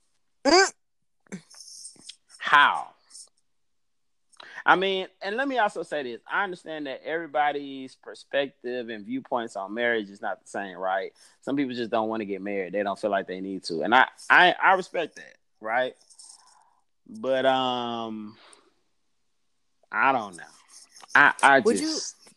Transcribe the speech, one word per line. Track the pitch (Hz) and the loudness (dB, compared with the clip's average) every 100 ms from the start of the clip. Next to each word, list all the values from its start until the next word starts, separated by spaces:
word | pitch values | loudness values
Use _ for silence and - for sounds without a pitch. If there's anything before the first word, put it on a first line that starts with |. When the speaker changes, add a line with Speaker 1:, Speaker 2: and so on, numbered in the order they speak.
| _ _ _ _ | _ _ _ _
Speaker 1:
Mm. | 269 339 381 - _ _ _ _ - 180 _ - - - - - - - _ - | 4 6 6 0 _ _ _ _ -18 -18 _ -20 -20 -20 -20 -20 -20 -20 _ -10
Speaker 2:
How? | - 147 135 85 - - _ - - _ _ _ _ _ _ _ _ _ _ _ - - - | 2 6 6 4 -6 -16 _ -20 -20 _ _ _ _ _ _ _ _ _ _ _ -20 -4 4
I | 160 | 4
mean, | 190 190 185 - | 4 -2 -6 -10
and | 190 220 | -8 -4
let | 277 | -4
me | 254 | 0
also | 208 190 | 0 -2
say | - 151 | -8 -6
this. | 127 113 - | -6 -10 -6
I | 170 | -4
understand | 196 175 - 156 143 | -4 -6 -12 -12 -10
that | 123 | -10
everybody's | 127 160 165 147 147 143 139 135 131 - | -6 -6 -4 -2 0 -2 -8 -12 -16 -18
perspective | - 107 - 139 139 _ 123 123 113 | -20 -20 -6 -4 -4 _ -8 -8 -8
and | 110 101 | -10 -8
viewpoints | 131 - 127 113 98 | -8 -4 -6 -4 -8
on | 98 | -8
marriage | 110 120 113 101 | -2 0 0 -2
is | 101 | -10
not | 110 92 | -8 -8
the | - | -10
same, | 113 98 87 | -8 -8 -6
right? | 95 95 92 _ - _ | -2 -2 -4 _ -20 _
Some | - | -6
people | 139 135 | -2 -2
just | 123 113 | -4 -4
don't | 117 110 | -2 -2
wanna | 113 | -4
get | 101 95 | -6 -6
married. | 98 101 90 | -6 -6 -4
They | 98 | -4
don't | 101 98 | -4 -4
feel | 107 | -2
like | 98 92 | -2 -4
they | 92 | -8
need | 95 95 | -8 -10
to. | - 82 | -8 -6
And | 82 | 2
I, | 123 - - - | 4 4 0 4
I, | 135 175 - | 6 6 6
I | 156 | 4
respect | 190 185 180 156 - | 2 0 -6 -8 -10
that, | 73 _ _ _ | -20 _ _ _
right? | 107 120 127 - _ - - - _ _ _ _ _ _ - | -4 -2 -2 -6 _ -20 -20 -20 _ _ _ _ _ _ -20
But, | 110 123 131 131 | -10 -2 2 2
um, | 131 127 123 120 117 113 110 107 - - - _ _ _ _ _ _ _ _ _ _ _ _ _ | 2 0 -2 -4 -6 -8 -10 -12 -18 -20 -20 _ _ _ _ _ _ _ _ _ _ _ _ _
I | 107 127 | 0 2
don't | 131 104 87 | 0 -2 -14
know. | 76 - _ - - - - | -20 -20 _ -20 -20 -20 0
I, | 131 143 - | 4 6 6
I | 131 139 | 6 6
Speaker 1:
Would | 196 208 | 4 0
you, | 311 | -2
Speaker 2:
just | 311 - - - | -6 -10 -14 -20